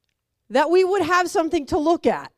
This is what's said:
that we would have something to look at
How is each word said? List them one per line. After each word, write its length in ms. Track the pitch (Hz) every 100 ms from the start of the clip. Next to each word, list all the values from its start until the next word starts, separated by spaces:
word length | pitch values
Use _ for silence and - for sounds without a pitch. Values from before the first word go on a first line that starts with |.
| _ _ _ _ -
that 200 | 233 302
we 120 | 370
would 200 | 370 392
have 260 | 320 359 359
something 380 | 311 320 339 262
to 100 | 349
look 300 | 302 339 240
at 260 | 151 139